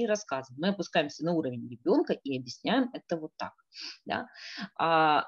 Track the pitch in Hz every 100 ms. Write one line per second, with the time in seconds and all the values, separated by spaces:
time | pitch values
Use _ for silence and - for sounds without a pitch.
0 | 226 208 - 135 127 127 185 202 165 180
1 | 147 - 160 165 135 120 120 117 247 -
2 | - 160 139 131 127 - 165 247 247 -
3 | - 170 156 - - _ _ - - -
4 | - - - - - - 196 - 165 160
5 | 156 147